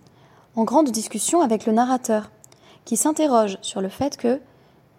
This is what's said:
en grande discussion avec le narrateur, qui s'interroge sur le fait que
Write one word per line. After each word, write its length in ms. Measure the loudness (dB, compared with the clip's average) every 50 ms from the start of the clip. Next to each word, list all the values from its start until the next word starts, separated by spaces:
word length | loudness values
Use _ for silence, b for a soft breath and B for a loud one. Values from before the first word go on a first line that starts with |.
| b b b b b b b b b b b
en 80 | -2 -2
grande 240 | 2 4 2 2 2
discussion 540 | 0 -4 -6 -6 -8 -6 -4 0 2 2 2
avec 240 | 2 0 0 0
le 80 | 0 2
narrateur, 560 | 2 2 2 0 -2 0 -2 -2 -2 -2 -6 -18 _ _ b b b b b b b b
qui 100 | -6 -4
s'interroge 600 | -2 0 0 0 2 2 4 4 4 2 2 -2 -6
sur 220 | -10 -10 -8 -6 -6
le 80 | -6
fait 260 | -4 -4 -4 -6 -4
que 240 | -2 -2 -2 -2 -2 -4 b b b b b b b b b _